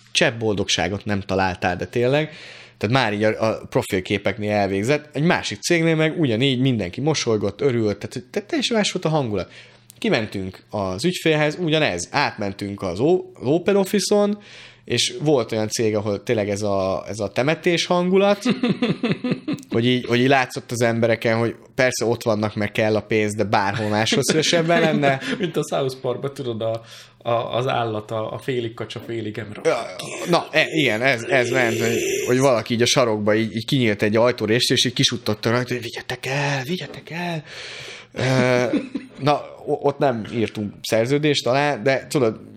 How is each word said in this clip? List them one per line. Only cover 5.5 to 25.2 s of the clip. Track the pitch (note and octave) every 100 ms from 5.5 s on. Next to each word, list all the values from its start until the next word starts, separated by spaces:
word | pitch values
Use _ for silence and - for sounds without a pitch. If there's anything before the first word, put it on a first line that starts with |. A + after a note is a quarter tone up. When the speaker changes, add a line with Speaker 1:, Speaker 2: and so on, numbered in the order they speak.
| G#2
Speaker 1:
cégnél | - E3+ E3
meg | D#3 D#3 D#3
ugyanígy | C#3+ G#2+ C#3 B2
mindenki | C3+ A#2 F2+ G#2
mosolygott, | D3 D3 A#2+ G#2+ G2+ -
örült, | C#3 A#2+ A2 G2+
tehát | G#2+
hogy | B2+
te-, | - -
teljesen | - D#4+ - A3+
más | G3+
volt | F3
a | D#3+
hangulat. | D#3 B2 G2 - - - - - -
Kimentünk | A3 C#3 G#2+ G2+ F#2+ - -
az | G#2+ F#2+ F#2
ügyfélhez, | E3 F3+ D#3+ D3+ D3+ D3+
ugyanez, | E3+ D#3 C3+ F2 -
átmentünk | C#3+ C3 - G2+ G2 G2+ G2+
az | F#2+ F2+
o-, | C#3+ F#3 -
az | - G#2+
Open | E3 F3 G3
Office-on, | G3 G#3 - G#3 G#3 G#3 - - - -
és | - A#2+ - B2
volt | D3 C#3 A2
olyan | A2 G#2+
cég, | - A2 G#2+
ahol | G#2 G2+
tényleg | - A2 G2+
ez | G2+
a, | G#2+ G2 F#2+ F2+ -
ez | G#2
a | G2
temetés | - C3+ E3 F3+ E3 -
hangulat, | F3+ F3+ F#3+ G3+ G3+ B3 - A#3+ - A3+ - A3+
Speaker 2:
<laughs> | - B3+ - - C4 -
Speaker 1:
hogy | - B2
így, | B2
hogy | A#2 A#2+
így | C3
látszott | C#3 B2 C3+ -
az | A#2
embereken, | A#2+ A#2 A2+ A2+ A#2 A2+
hogy | A#2 - -
persze | - B2+ -
ott | A2+ A2+
vannak, | A#2+ G#2+ G#2+
mert | G#2+ G#2
kell | - G#2+ G#2+
a |
pénz, | - A2 G#2+
de | G#2
bárhol | G#2 A2+ G2 G2+ G#2+
máshol | G#2 A2+ -
szívesebben | C3 D#3 D3 E3+ E3 E3+
lenne. | D#3+ D3 C#3 C3